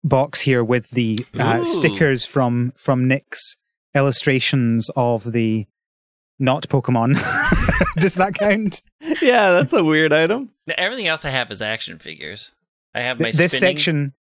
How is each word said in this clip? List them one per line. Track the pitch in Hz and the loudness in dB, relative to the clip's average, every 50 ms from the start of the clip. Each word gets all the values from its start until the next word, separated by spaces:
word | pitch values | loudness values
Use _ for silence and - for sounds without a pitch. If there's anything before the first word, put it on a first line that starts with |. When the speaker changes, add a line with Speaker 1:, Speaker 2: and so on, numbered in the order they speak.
| - | 0
Speaker 1:
box | 156 147 131 139 143 - - | 2 2 2 0 -2 -4 -4
here | - 139 131 123 117 | 0 0 0 0 2
with | 110 123 123 113 _ | 0 -2 -2 -2 _
the, | - 123 120 110 110 107 123 _ - - | -4 -2 -2 -2 -2 -4 -6 _ -6 -4
uh, | 123 117 113 117 | -2 0 0 0
Speaker 2:
Ooh. | - | 0
Speaker 1:
stickers | 339 339 - - - - 98 170 143 135 123 - - | 0 0 2 0 0 0 2 0 0 2 0 -2 -4
from, | - 143 131 120 120 120 123 123 - _ | -2 -2 0 0 0 -2 -2 -4 -6 _
from | - - 135 127 127 127 | -2 -2 0 0 2 0
Nick's | 131 139 _ _ - - - - - _ _ _ _ _ _ _ _ | 0 -2 _ _ -4 -2 -2 -2 -4 _ _ _ _ _ _ _ _
illustrations | 143 139 139 127 - - 151 135 131 123 - - 135 123 117 113 117 110 - - | 0 0 2 0 0 0 0 0 0 0 0 0 0 2 2 2 0 0 -2 0
of | 135 123 120 120 113 104 120 | 0 0 0 0 -2 -4 -4
the | 110 117 113 110 110 110 104 _ _ _ _ _ _ _ _ _ _ _ _ _ _ _ | -2 0 0 0 0 -2 -4 _ _ _ _ _ _ _ _ _ _ _ _ _ _ _
not | 135 127 131 156 - - | 0 0 0 0 -2 -2
Pokemon. | - 135 - - 127 117 113 123 139 - - - - - - - - - - - - - 185 - - | -2 -2 0 0 0 2 2 2 2 0 0 -2 -2 0 2 2 2 2 2 2 2 2 0 0 0
<laughs> | 165 | 0
Does | 165 190 - | 0 0 2
that | - 185 202 202 | 2 0 0 0
count? | - 202 208 196 214 220 196 - - _ _ _ _ | -2 0 0 2 0 0 -4 -6 -6 _ _ _ _
Speaker 3:
Yeah, | 302 320 320 - 339 269 247 240 208 190 | -6 -6 -4 2 2 4 4 6 6 4
that's | 180 175 185 135 - | 4 4 2 2 2
a | 233 175 | 2 2
weird | 156 156 156 160 156 151 | 4 4 4 4 4 4
item. | 156 160 170 208 254 277 226 _ _ _ - | 4 4 2 0 -2 -4 -10 _ _ _ -8
Speaker 2:
Now, | 165 - | -4 -4
everything | 180 196 240 262 214 170 | -4 -4 -4 -4 -4 -4
else | 160 151 - | -4 -4 -4
I | 147 | -4
have | 131 131 120 - | -4 -4 -4 -4
is | 107 87 | -8 -8
action | 110 107 110 113 - - - 78 | -6 -6 -6 -6 -8 -12 -14 -16
figures. | - - 78 - - 76 95 101 - - _ _ _ _ _ _ _ _ _ | -16 -18 -16 -14 -12 -12 -12 -14 -14 -16 _ _ _ _ _ _ _ _ _
I | - | -6
have | 123 123 127 117 | -6 -6 -4 -4
my | - 113 | -4 -2
Speaker 1:
Th-, | 113 | 2
this | 151 170 180 - - | 2 2 2 2 2
Speaker 2:
spinning | 196 180 185 147 | 2 2 2 2
Speaker 1:
section | - 175 160 147 143 139 - _ | -2 0 0 -2 -2 -4 -8 _